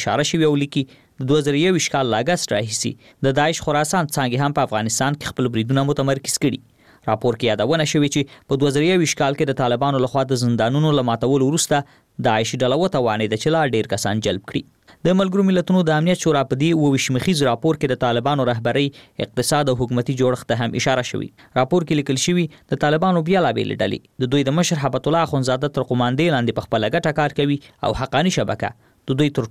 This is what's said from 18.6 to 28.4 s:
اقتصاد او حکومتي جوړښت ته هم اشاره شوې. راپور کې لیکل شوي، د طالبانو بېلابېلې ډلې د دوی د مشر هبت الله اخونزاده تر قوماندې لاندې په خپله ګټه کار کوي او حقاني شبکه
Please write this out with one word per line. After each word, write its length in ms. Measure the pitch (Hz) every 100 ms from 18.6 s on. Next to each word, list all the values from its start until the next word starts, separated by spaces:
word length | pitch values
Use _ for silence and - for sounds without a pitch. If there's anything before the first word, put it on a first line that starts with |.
| 117 120 143 - - _ -
اقتصاد 460 | - 123 151 143
او 20 | 120
حکومتي 360 | 120 123 120 131
جوړښت 300 | 127 127 -
ته 100 | 113
هم 180 | 117 117
اشاره 240 | 139 127 123
شوې. 180 | 107 101 _ - -
راپور 280 | 131 180 160
کې 140 | 156
لیکل 180 | 143 135 -
شوي، 220 | 180 160 - _
د 80 | 139 151
طالبانو 380 | 156 185 175 160
بېلابېلې 480 | 190 156 113 107 107
ډلې 420 | 101 101 - _ 127
د 80 |
دوی 160 | 139 135
د 80 | 151
مشر 240 | 175 165 139
هبت 240 | 131 147
الله 160 | 160 160
اخونزاده 440 | 139 127 127 147 143
تر 100 | 127
قوماندې 420 | 127 123 131 170 143
لاندې 220 | 120 113
په 100 | -
خپله 240 | - 107 160
ګټه 160 | 160 151
کار 180 | 147 139
کوي 220 | 143 143 - _ 98
او 40 | 110
حقاني 320 | 131 127 180
شبکه 340 | 180